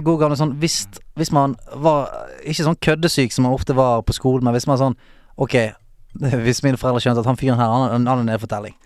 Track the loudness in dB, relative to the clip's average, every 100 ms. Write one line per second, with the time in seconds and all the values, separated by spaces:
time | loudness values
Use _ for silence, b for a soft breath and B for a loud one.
0 | 0 2 2 2 -2 -2 -4 -4 -8 -14
1 | -14 -6 0 2 0 -4 -12 -2 2 2
2 | 0 -8 -14 -12 -8 -2 0 0 0 0
3 | 0 0 0 2 0 0 0 2 2 2
4 | 0 0 0 2 2 0 0 2 2 -2
5 | b b b -6 0 0 0 -4 -20 -20
6 | -20 -4 -2 0 0 0 0 0 0 0
7 | 0 0 0 0 0 2 2 2 0 0
8 | 0 0 0 -2 -4 -8 -8 -16